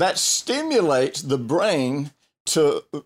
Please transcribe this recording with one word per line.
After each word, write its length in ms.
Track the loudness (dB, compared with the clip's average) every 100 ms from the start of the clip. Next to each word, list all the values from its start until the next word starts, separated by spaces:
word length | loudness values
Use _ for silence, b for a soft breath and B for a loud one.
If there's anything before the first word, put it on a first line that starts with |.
that 140 | 0 0
stimulates 1040 | 0 -2 -2 -2 0 2 2 2 0 -2
the 140 | -4 -4
brain 760 | 0 0 0 0 0 -4 -6 -12 _ _ -2
to 360 | 2 2 2 -4 -12